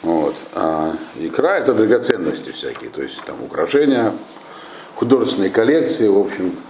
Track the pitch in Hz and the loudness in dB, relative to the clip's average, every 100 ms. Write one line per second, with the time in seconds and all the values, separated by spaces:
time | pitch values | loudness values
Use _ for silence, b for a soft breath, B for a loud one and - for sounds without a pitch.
0 | 82 82 73 78 - - 85 80 78 80 | 0 0 0 -4 -10 -4 -2 0 -2 -4
1 | - - 82 - 156 196 - 110 110 117 | -10 -8 -4 0 0 2 0 2 4 2
2 | - - 80 - - - 67 - - 64 | 2 0 0 -4 -8 -10 -8 -10 -12 -10
3 | 67 - - - - - - 143 147 127 | -10 -10 -12 -12 -8 -4 2 4 4 4
4 | 113 - - - B B B B B - | 2 -2 -12 -20 B B B B B -4
5 | 120 127 113 - 95 104 113 160 - - | 2 4 4 2 2 2 4 4 2 2
6 | 110 98 95 - 92 80 - | 4 4 2 -2 -4 -6 -14